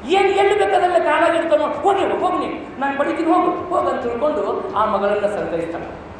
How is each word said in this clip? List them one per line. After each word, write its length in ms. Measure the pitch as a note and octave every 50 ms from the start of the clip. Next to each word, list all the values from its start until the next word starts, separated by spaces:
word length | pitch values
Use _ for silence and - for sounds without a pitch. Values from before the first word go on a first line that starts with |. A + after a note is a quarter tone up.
| -
ಏನ್ 200 | B3+ F4+ G4 G4
ಎಲ್ಲಿ 320 | G4 G4 G4 G4+ G4+ G#4 G4+
ಬೇಕಾದಲ್ಲಿ 460 | G4 G4+ - F4+ F4+ F4+ F4+ E4+ -
ಕಾಲಾಗಿರ್ತಾನೋ, 600 | D#4 D4+ D#4+ E4+ D#4+ E4 E4 E4 - D4+ D4+ D4+
"ಹೋಗಿ, 320 | - - - - G4 G4 G4
ಹೋಗಿ 480 | E4 - - - E4+ F#4 F4+ D4+ -
ನೀನು, 340 | - - - - - - -
ನಾನು 180 | C4+ C#4 C#4 C#4
ಬಡಿತೀನಿ, 340 | D4 E4 - - E4 D#4+
ಹೋಗು, 180 | - - F4+ F4+
ಹೋಗು" 380 | - - - - E4+ - C#4 C4+
ಅಂತ 140 | B3 B3+
ತಿಳ್ಕೊಂಡು 760 | B3 A#3 A#3 A#3+ D4 D4+ D4 G#3 G3 A3 B3+ - - - F#3+
ಆ 80 | G3 A3
ಮಗಳನ್ನ 420 | G#3 G3+ G3 G3 G3+ G#3 G3+ G3+
ಸಂತೈಸ್ತಾನೆ. 840 | G3+ G3 F3 D#3+ E3 E3+ E3 E3 E3 E3+ E3+ D#3+ - - - - - -